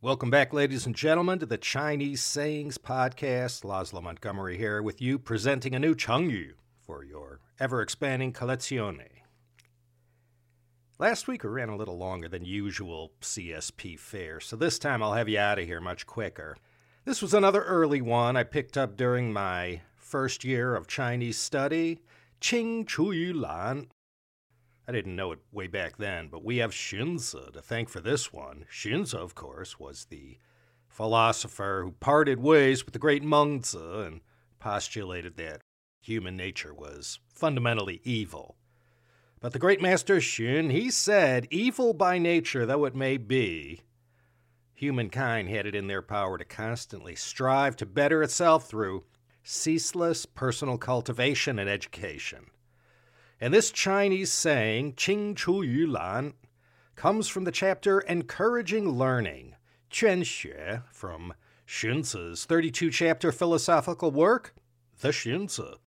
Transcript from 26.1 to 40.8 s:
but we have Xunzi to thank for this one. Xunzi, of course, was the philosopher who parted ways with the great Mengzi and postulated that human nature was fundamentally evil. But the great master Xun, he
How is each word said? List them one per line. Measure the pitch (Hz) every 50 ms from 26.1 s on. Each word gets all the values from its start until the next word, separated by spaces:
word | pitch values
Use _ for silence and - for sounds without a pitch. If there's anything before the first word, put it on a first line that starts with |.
| 95 85 82 76
but | 67 82 82
we | 104 123 120
have | 117 110 104
Xunzi | - - - - 98 117 156 175 160 120 - - 65 65 65 -
to | - -
thank | - 120 113 117 113
for | - 92
this | 80 104 135 143 127 - -
one. | 78 69 67 69 73 76 -
Xunzi, | - - - 104 117 160 202 - -
of | 95 82 90 -
course, | - - 71 65 73 92 - - -
was | 73 69 73 - -
the | _ - 73 69 67 60 _ _ _ _ _ _ _ _ _ _ _
philosopher | _ - 107 110 113 117 113 117 117 - - - - - 101 98 98 95 90
who | 92 87
parted | _ - 135 143 147 156 143 131 113
ways | 120 147 156 151 139 135 135 117 -
with | - -
the | 117
great | 123 151 147 143 139
Mengzi | 151 151 147 147 147 147 135 123 - - 92 80 82 87 107 104
and | 85 78 82 _ _ _ _ _ _ _ _
postulated | - 110 101 101 - - - 113 101 92 90 87 85 87 82 -
that | 82 80 78 76 _ _ _ _ _ _ _ _ _
human | - 113 110 92 92 92
nature | 92 90 95 95 - - 76 73
was | 73 73 73 73 73 - - - - _
fundamentally | _ _ - - 160 147 127 120 120 117 110 101 95 90 85 _
evil. | 123 123 113 107 90 - 78 - - - _ _ _ _ _ _ _ _ _ _ _ _ _ _ _ _ -
But | - 123 123
the | 135
great | 120 180 202 190
master | 170 185 185 180 - - 196 180
Xun, | 131 - - - 113 117 131 151 160 156
he | 127 160